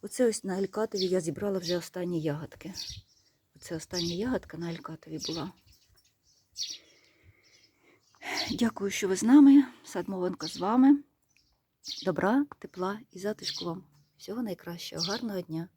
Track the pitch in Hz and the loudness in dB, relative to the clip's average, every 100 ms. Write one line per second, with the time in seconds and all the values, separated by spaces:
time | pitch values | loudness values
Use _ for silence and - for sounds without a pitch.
0 | 202 - 247 214 190 185 196 - 220 202 | -12 0 0 0 -6 -4 -4 -4 -6 -2
1 | 185 185 165 143 202 190 170 175 170 185 | 0 0 -2 -6 -4 -4 -4 -4 -6 -8
2 | 180 175 156 147 151 - 165 190 - - | -4 -4 -4 -6 -8 -14 -14 -12 -12 -14
3 | - _ _ _ _ _ - 165 - 180 | -18 _ _ _ _ _ -12 -12 -10 -8
4 | 170 170 233 247 - 160 170 165 - 160 | -6 -6 -4 -4 -6 -10 -8 -8 -12 -16
5 | - 156 - 160 165 - _ - _ _ | -12 -10 -8 -8 -10 -14 _ -20 _ _
6 | _ _ _ _ _ - - - - _ | _ _ _ _ _ -14 -12 -12 -18 _
7 | _ _ - _ _ _ _ _ _ _ | _ _ -20 _ _ _ _ _ _ _
8 | _ _ - - - - 233 - 202 - | _ _ -10 -6 -6 0 -2 -2 -6 -4
9 | 196 185 220 277 277 277 269 - - 190 | -2 0 8 10 12 10 8 -2 -10 -6
10 | 180 196 180 185 156 - 185 240 262 285 | -4 -2 -2 -4 -10 -4 0 6 8 6
11 | - _ _ _ _ _ _ _ - - | 4 _ _ _ _ _ _ _ -16 -6
12 | 185 170 185 254 294 - - - 185 208 | -4 0 2 2 0 -6 -18 -6 -6 -6
13 | 240 180 196 214 180 - 175 170 - _ | -12 -10 -8 -8 -8 -8 -6 -8 -10 _
14 | _ _ - 214 233 175 - 175 - - | _ _ -12 -8 -6 -8 -10 -12 -12 -8
15 | 170 220 233 196 170 160 170 | -6 -6 -6 -8 -6 -8 -8